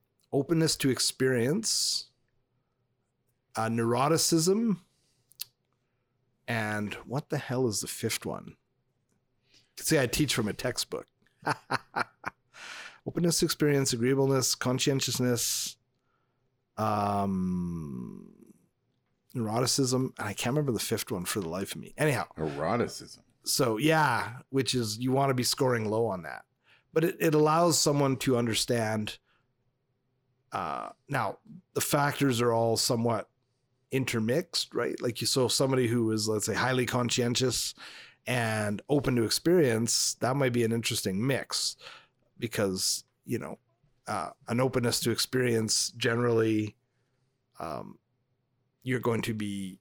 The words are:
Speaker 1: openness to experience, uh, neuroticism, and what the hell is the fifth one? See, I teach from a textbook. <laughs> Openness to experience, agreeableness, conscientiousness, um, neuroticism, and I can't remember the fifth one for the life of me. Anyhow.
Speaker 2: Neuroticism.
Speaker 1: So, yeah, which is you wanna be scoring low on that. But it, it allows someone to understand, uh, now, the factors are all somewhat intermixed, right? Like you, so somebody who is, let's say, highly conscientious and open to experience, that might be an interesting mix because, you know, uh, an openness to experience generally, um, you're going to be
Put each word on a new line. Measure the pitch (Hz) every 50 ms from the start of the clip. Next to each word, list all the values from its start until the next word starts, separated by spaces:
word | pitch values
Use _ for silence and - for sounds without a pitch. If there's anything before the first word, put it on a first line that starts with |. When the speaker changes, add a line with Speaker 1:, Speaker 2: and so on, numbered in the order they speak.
| _ _ _ _ _ - -
Speaker 1:
openness | 139 139 - 170 160 160 151 -
to | - - 135
experience, | 120 - - - - - 131 131 131 120 113 131 160 226 220 - - - - - - - - - _ _ _ _ _ _ _ _ _ _ _ _ _ _ _ _ _ _ _ _ _ _ _ _ _ _ _ _ -
uh, | - 110
neuroticism, | 113 117 117 117 113 117 120 135 147 165 156 - - 170 165 160 180 196 220 233 226 185 - - _ _ _ _ _ _ _ _ _ - - - - _ _ _ _ _ _ _ _ _ _ _ _ _ _ _ _ _ _ -
and | - 117 113 107 107 107 104 104 101 - - -
what | - 120 143 - -
the | -
hell | 139 - - 123 127 131
is | 117 101 -
the | -
fifth | - - - - 113 - - -
one? | 92 62 50 50 - - _ _ _ _ _ _ _ _ _ _ _ _ _ _ _ _ _ _ _ _ - _ _ -
See, | - - - 156 147
I | 131
teach | 120 - - 151 123 -
from | - 110
a | 104 92
textbook. | - - 127 127 - - - - 65 - _ _ _ _ _ _ _ -
<laughs> | 151 143 - - - - - - _ - - - - _ _ - - - _ _ _ - - - - - - - - - - -
Openness | - - 165 170 170 165 -
to | 180
experience, | 151 - - 151 147 143 139 135 131 127
agreeableness, | 113 117 127 135 135 135 135 135 131 123 - -
conscientiousness, | - - 127 127 127 - 147 139 131 - - 117 - 127 123 120 113 - - - - - - - _ _ _ _ _ _ _ _ _ _ _ _ _ _ _ _ _ _ _ -
um, | - 107 107 107 104 104 101 101 101 101 98 95 92 92 92 90 90 87 87 85 82 78 73 65 62 62 53 50 50 50 50 50 50 - - - _ _ _ _ _ _ _ _ _ _ _ _ _ _ _ -
neuroticism, | 127 113 107 110 120 127 123 - - 135 123 127 127 131 - - -
and | -
I | 104 101
can't | - - 240 233
remember | 156 147 135
the | 113 95
fifth | - - 113 101 - -
one | 113 92 87
for | - - 107
the | 92 82
life | 82 95 98 - -
of | 80
me. | 53 - -
Anyhow. | - 143 156 131 107 82 - -
Speaker 2:
Neuroticism. | - 78 76 69 71 78 85 110 120 101 - - - - - - - _ _ _ _ -
Speaker 1:
So, | - - - 139 120 107
yeah, | 107 143 156 160 160 151 135 117 104 98 110 117 127 - -
which | - 135 127 - -
is | 127 117 107 107 110
you | 123 131
wanna | 127 135 139 135 131
be | 120 120
scoring | - - - 139 127 123 117 107 104
low | 107 113 117
on | 110 95 90 82
that. | 69 62 - - _ _ _ _ _ - _ _ _ -
But | 160 160
it, | 175 - -
it | - 165 151
allows | 151 151 151 156 165 175 170 151 -
someone | - 156 143 143 143 135 131
to | 127 - 135 127
understand, | 120 120 117 107 - - - 123 117 110 110 110 107 107 107 - - _ _ _ _ _ _ _ _ _ _ _ _ _ _ _ _ _ _ _ _ _ _ _ _ _ -
uh, | - 101 90 80 69 62 52 50 - _ _ -
now, | 139 135 110 98 - - _ - - 180 _ _ -
the | 135
factors | - - - 147 143 143 143 - 143 139 123 113
are | 120 120 113
all | 113 117 117 113
somewhat | 104 - - 131 113 117 117 113 101 92 _ _ _ _ _ _ _ _ _ _ _ _ -
intermixed, | - 135 131 - - 113 110 113 123 165 180 - - - - - -
right? | 117 120 - - -
Like | - 123 117 -
you, | 123
so | - - 139 127
somebody | 117 - - 143 135 135 131 127
who | 113 117 120 113 110
is, | 110 110 104
let's | 107 107 107 -
say, | - 101
highly | 95 104 127 131 127 123
conscientious | - - 127 120 117 - - 120 120 123 - 127 127 113 - - - - - - - - - - - - _ -
and | - 123 123 117 110 110 110 104 104 104 98 - -
open | - 143 123 139 127
to | 120 113
experience, | 110 - - - 165 180 185 151 123 113 110 120 113 - - - - - -
that | - 120 131
might | 143 135 131 120
be | 120 117
an | 110
interesting | 117 117 113 - 117 - - 101 92 95 117
mix | 135 135 98 - - - - - - - - - - - - - _ _ _ _ _ _
because, | - 123 113 - - 107 98 92 92 - - - - - _ _ _ -
you | - 117 110
know, | - 76 - - _ _ _ _ _ _ _ _ -
uh, | - 107 95 80 - - _ -
an | - 117 120
openness | 131 131 - 127 120 117 107 -
to | - 123
experience | 110 - - - - 131 127 123 117 113 110 107 - - - -
generally, | - 117 117 120 117 120 123 120 117 113 113 113 110 107 107 107 - _ _ _ _ _ _ _ _ _ _ _ _ _ _ _ _ -
um, | - 82 73 60 50 50 50 _ _ _ _ _ _ _ _ _ _ _ _ _ _ _ _ _ -
you're | 127 123 120
going | - 123 113 110
to | 101 - 113
be | 107 107 104 101 101 95 95 92 -